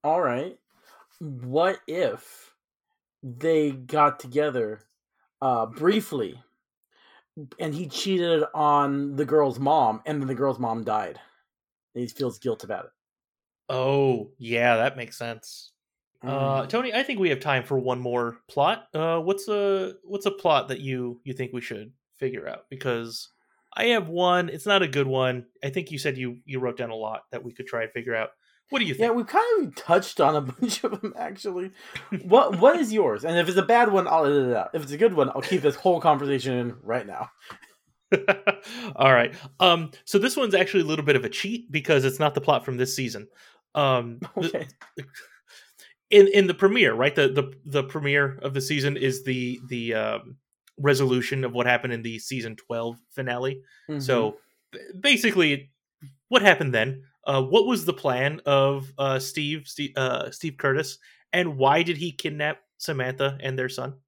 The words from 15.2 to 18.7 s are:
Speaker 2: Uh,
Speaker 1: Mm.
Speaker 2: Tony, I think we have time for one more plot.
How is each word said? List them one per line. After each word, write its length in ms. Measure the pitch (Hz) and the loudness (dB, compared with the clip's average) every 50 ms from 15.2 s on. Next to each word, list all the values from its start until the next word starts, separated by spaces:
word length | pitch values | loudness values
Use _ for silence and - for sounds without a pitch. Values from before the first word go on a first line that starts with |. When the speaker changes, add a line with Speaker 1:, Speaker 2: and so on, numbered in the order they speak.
| 120 117 113 110 - - - - - - _ _ _ _ _ _ _ _ _ _ - | -10 -10 -10 -12 -16 -20 -20 -20 -20 -20 _ _ _ _ _ _ _ _ _ _ -8
Speaker 2:
Uh, 400 | 131 139 135 135 139 135 135 123 | -6 -4 -2 0 0 0 -2 -2
Speaker 1:
Mm. 60 | 135 | -2
Speaker 2:
Tony, 240 | 214 233 254 254 208 | -4 -2 -2 -2 -2
I 100 | 240 269 | -2 -2
think 160 | 285 262 202 | -2 -2 0
we 100 | 190 165 | 0 0
have 100 | 139 131 | 0 0
time 240 | - 151 139 127 117 | 0 -2 -2 -2 0
for 140 | - 143 | -2 -4
one 220 | 131 123 127 123 123 | -2 -2 -2 -4 -4
more 380 | 123 123 120 123 120 117 117 - _ | -4 -4 -2 -2 -2 -4 -6 -12 _
plot. 400 | - - 143 139 170 | -6 -2 0 0 0